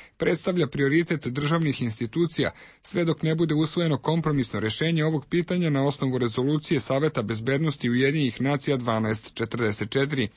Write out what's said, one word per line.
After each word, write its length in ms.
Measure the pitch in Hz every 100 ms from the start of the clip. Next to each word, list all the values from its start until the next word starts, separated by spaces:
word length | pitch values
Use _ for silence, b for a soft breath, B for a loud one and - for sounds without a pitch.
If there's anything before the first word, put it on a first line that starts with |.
| B _
predstavlja 500 | 139 160 - 180 139
prioritet 600 | 165 139 160 165 160 123
državnih 540 | 123 147 165 156 127
institucija, 680 | 120 110 117 170 170 - - B B B
sve 240 | - 175 165
dok 160 | 156
ne 140 | 160 160
bude 200 | 165 151
usvojeno 420 | 156 175 165 139
kompromisno 640 | - 165 156 143 120 107
rešenje 460 | 110 - 160 165 156
ovog 200 | 156 -
pitanja 440 | 175 170 180 165
na 140 | 139
osnovu 340 | 139 139 135 127
rezolucije 600 | 120 120 131 151 - 143
Saveta 420 | - 135 156 -
bezbednosti 680 | 107 110 117 139 160 - 120
Ujedinjenih 520 | 123 135 160 135 -
nacija 360 | 131 143 - 135
dvanaest 560 | 120 110 110 110 -
četrdeset 560 | - 113 123 110 101 107
četiri. 380 | 139 139 139 107